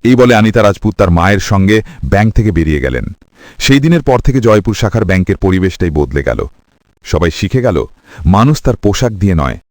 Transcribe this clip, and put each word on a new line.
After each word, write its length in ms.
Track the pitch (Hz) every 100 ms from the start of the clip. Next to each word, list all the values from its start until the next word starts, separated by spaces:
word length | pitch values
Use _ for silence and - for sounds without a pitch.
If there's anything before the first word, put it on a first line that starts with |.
এই 120 | 117
বলে 200 | 123 123
অনিতা 280 | 113 110 110
রাজপুত 320 | 104 95 107
তার 160 | - 95
মায়ের 280 | 85 90 101
সঙ্গে 440 | - 101 95 110 - -
ব্যাংক 300 | - 98 110
থেকে 160 | - 107
বেরিয়ে 300 | 82 78 73
গেলেন। 240 | 65 64 - - _ _ - -
সেই 220 | - 139
দিনের 220 | 151 170
পর 160 | 139 123
থেকে 220 | - 131
জয়পুর 340 | 113 107 107
শাখার 300 | 104 107 117
ব্যাংকের 320 | 95 95 92 95
পরিবেশটাই 540 | 95 92 92 - 90
বদলে 320 | 76 69 67
গেল। 240 | 62 58 - - _ _ _ _
সবাই 260 | - 82 85
শিখে 320 | - 98 127
গেল, 220 | 120 82 - - _ - 78
মানুষ 360 | 98 123 151
তার 140 | - 123
পোশাক 360 | 101 98 123
দিয়ে 220 | 101 95
নয় 240 | 85 69 57 _